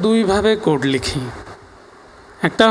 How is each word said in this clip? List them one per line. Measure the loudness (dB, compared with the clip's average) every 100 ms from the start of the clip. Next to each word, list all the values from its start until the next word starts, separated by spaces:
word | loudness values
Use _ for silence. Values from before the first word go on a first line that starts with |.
দুইভাবে | 2 2 2 2 0 0
কোড | 0 0
লিখি। | 0 -2 -4 -6 -8 -12 -18 -20 -20 -20 -20 -20 -20 -20 -20 -6
একটা | -6 2 4